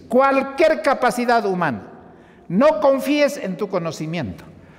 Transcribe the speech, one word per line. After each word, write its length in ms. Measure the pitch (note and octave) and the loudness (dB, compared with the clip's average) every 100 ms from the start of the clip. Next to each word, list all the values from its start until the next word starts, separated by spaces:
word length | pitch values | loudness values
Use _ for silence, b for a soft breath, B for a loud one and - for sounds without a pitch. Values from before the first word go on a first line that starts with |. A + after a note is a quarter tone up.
| - | -2
Cualquier 760 | B3 C#4 C4+ C4 - D#4+ D#4 | 2 4 2 -2 0 2 2
capacidad 600 | C#4 B3+ B3 A#3+ A#3+ A#3 G3+ | 0 0 0 0 0 0 0
humana, 400 | F3+ D#3+ G#2 - - B B B B B | -2 -2 -4 -12 -20 B B B B B
no 320 | F3+ D4+ D#4 | 2 2 4
confíes 580 | C#4+ C4+ C4 D4 C#4+ - | 2 2 0 2 2 0
en 200 | F#3+ F3+ | -8 -6
tu 100 | G3+ | -4
conocimiento, 760 | F#3 E3 E3 D#3+ E3+ A2 E2 - B B | -4 -6 -8 -6 -6 -6 -10 -18 B B